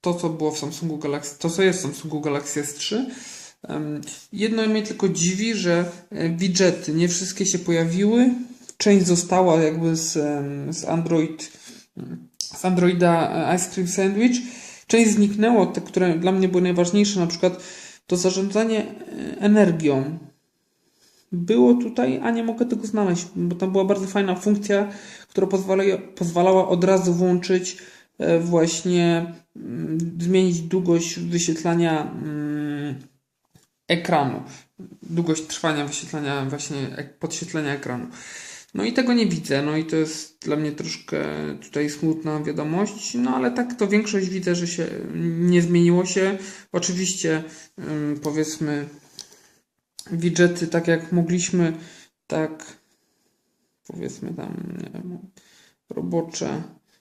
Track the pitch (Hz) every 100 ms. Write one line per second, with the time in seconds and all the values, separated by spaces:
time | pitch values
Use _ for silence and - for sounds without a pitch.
0 | 175 175 165 156 151 151 143 - 165 151
1 | 147 143 - - 170 175 190 175 139 -
2 | 160 151 151 143 - 151 143 - - 214
3 | 262 - - - - _ - 151 151 151
4 | - - - 196 220 226 220 220 208 -
5 | 190 156 170 190 226 208 175 170 175 -
6 | - 180 165 170 190 180 185 170 - 160
7 | 175 175 185 - 190 180 175 165 165 175
8 | 208 240 254 247 - - - - 208 196
9 | 175 175 - 185 185 160 156 165 165 160
10 | - 156 147 147 143 143 143 165 - 165
11 | 165 165 160 - - - - - _ -
12 | 170 170 - - - - 185 180 175 175
13 | 175 170 - 165 156 180 - 190 175 -
14 | 190 202 247 247 - - - - - 226
15 | 220 214 202 208 220 233 175 - - 185
16 | 180 165 180 190 185 180 180 175 175 208
17 | 202 202 170 - 180 180 - - - -
18 | - 180 185 185 196 202 226 220 - -
19 | - - 78 - 208 214 190 165 151 135
20 | 143 165 - _ _ _ _ _ _ _
21 | _ _ _ 175 175 233 247 240 226 -
22 | 254 262 233 233 226 226 247 214 220 214
23 | 196 175 - 180 175 175 190 190 190 202
24 | 190 202 196 185 208 202 - 202 202 -
25 | - - - - 190 190 190 190 196 185
26 | - - 170 170 185 190 185 175 180 190
27 | 175 175 180 180 180 185 180 - - -
28 | _ - 165 170 170 170 165 165 180 175
29 | 170 170 170 - _ - - 160 156 165
30 | 170 170 170 185 185 170 165 185 175 170
31 | 170 175 170 170 170 160 175 170 170 156
32 | 147 - 151 151 147 147 147 147 143 131
33 | - _ _ _ _ _ _ _ - 175
34 | 175 160 135 107 - - - - 180 -
35 | - 165 165 156 - - 160 151 143 -
36 | - 151 147 143 135 143 - 139 131 135
37 | 143 - 160 - 165 160 147 143 - 123
38 | - - - - - - - 202 220 247
39 | 240 240 202 160 147 139 147 156 160 160
40 | 156 - - _ 160 151 151 147 165 -
41 | - - 147 151 76 71 - 143 147 147
42 | 160 160 156 151 151 156 151 175 208 -
43 | - 240 247 254 247 247 240 - 202 208
44 | 214 202 185 185 175 175 170 - - -
45 | - 165 170 165 180 175 170 175 170 175
46 | 180 196 190 196 - - - 175 180 180
47 | 185 - 160 156 160 - - - 156 151
48 | 147 147 151 151 151 - 151 147 147 -
49 | _ - - _ _ _ _ _ _ -
50 | - 170 170 165 175 175 165 170 170 165
51 | - 175 170 180 - 180 165 160 - -
52 | - _ - 156 156 156 - - _ _
53 | _ _ _ _ _ _ _ _ - 175
54 | - - - - - - - - - -
55 | 180 175 - _ _ _ _ _ - -
56 | 175 170 165 - - 147 - - _ _